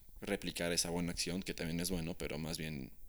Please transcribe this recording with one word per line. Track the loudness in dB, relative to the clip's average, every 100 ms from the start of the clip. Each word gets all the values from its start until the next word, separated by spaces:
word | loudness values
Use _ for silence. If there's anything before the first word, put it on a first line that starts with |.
| -14 -8
replicar | 0 0 0 0 2
esa | 4 4
buena | 2 2
acción, | 2 0 0
que | 0
también | -2 0 0
es | 2
bueno, | 2 0 -2
pero | -2 -2
más | -2 -2
bien | -2 -4 -6 -8